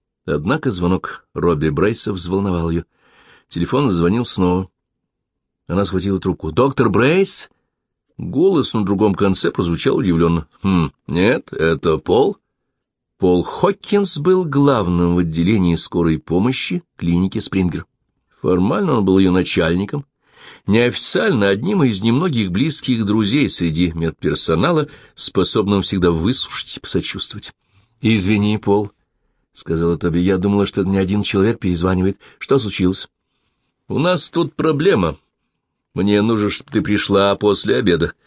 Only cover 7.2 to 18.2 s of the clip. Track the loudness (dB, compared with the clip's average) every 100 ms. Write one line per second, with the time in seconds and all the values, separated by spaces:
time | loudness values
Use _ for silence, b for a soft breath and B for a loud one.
7.2 | 0 -2 -6 _ _ _ _ _ _ -12
8.2 | -6 2 2 2 0 0 0 2 2 2
9.2 | 0 0 -2 -2 -2 0 0 2 2 2
10.2 | 2 0 -4 _ 0 0 0 -6 -6 0
11.2 | 2 0 -4 -2 0 0 0 0 2 2
12.2 | 2 -2 _ _ _ _ _ _ _ -2
13.2 | 2 2 0 -6 -6 -6 -2 -2 0 -2
14.2 | 0 0 0 0 2 2 0 0 2 0
15.2 | 0 0 0 2 2 0 -2 -2 0 -2
16.2 | -2 -2 0 -2 -6 -8 -8 -8 -2 0
17.2 | 0 -4 -4 -2 -2 -4 -10 _ _ _